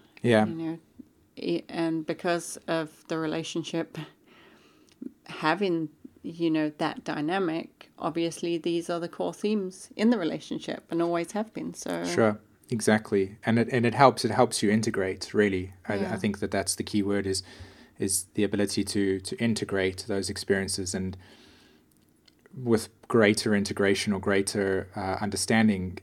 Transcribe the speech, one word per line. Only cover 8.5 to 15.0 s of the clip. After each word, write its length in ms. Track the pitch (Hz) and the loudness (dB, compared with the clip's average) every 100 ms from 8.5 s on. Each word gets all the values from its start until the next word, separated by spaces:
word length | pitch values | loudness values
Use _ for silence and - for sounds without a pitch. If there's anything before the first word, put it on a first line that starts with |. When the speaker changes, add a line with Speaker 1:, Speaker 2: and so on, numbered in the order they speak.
| 170 | -2
Speaker 2:
these 300 | 175 170 165 | 0 -2 -2
are 80 | 170 | -4
the 80 | 170 | -6
core 260 | - 180 | -4 -4
themes 560 | 170 208 214 185 185 - - | -2 -2 0 -2 -8 -16 2
in 140 | 220 | 4
the 80 | 226 | 4
relationship 640 | 160 156 - - - - - | 2 -4 -6 -8 -6 -10 -4
and 120 | 165 | -2
always 300 | 170 170 170 | 0 0 -2
have 200 | 202 220 | -4 -6
been. 220 | - - | -6 -10
So 300 | 170 - 170 170 | -8 -6 -4 0
Speaker 1:
Sure, 340 | - 110 107 - _ _ | 4 4 2 -8 _ _
exactly. 640 | 117 107 107 - 104 95 - | 0 4 4 4 0 0 -2
And 140 | - 113 | 0 2
it, 100 | 113 | 2
and 140 | 123 | 2
it 100 | 117 | 2
helps, 300 | 123 139 - | 4 4 4
it 60 | 113 | 0
helps 320 | 110 120 - | 2 2 4
you 80 | 107 | 2
integrate, 640 | 110 110 98 | 2 2 -2